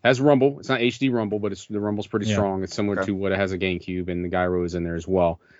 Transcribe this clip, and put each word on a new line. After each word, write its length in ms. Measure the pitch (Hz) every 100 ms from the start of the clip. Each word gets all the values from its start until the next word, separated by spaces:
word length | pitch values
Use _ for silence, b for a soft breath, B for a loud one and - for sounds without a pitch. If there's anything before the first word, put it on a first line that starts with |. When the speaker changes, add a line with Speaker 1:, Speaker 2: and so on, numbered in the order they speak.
Speaker 1:
has 180 | 120 127
rumble. 380 | 143 143 139 139
It's 100 | -
not 120 | 131
H 180 | 120 120
D 120 | 135
rumble, 280 | 120 107 104
but 140 | 104
it's, 140 | 95 -
the 120 | 104
rumble's 280 | 107 104 104
pretty 180 | 110 104
Speaker 2:
Yeah. 80 |
Speaker 1:
strong. 300 | 104 98 95
It's 100 | 95
similar 240 | - 104 101
Speaker 3:
Okay. 80 | 95
Speaker 1:
to 80 |
what 160 | 98 98
it 80 | 95
has 140 | 95
a 60 | 92
GameCube, 500 | 95 87 - 92 87
and 160 | 87
the 40 | 87
gyro 360 | 90 90 90
is 100 | 87
in 80 | 87
there 140 | 85 82
as 100 | 85
well. 320 | 92 87 85 b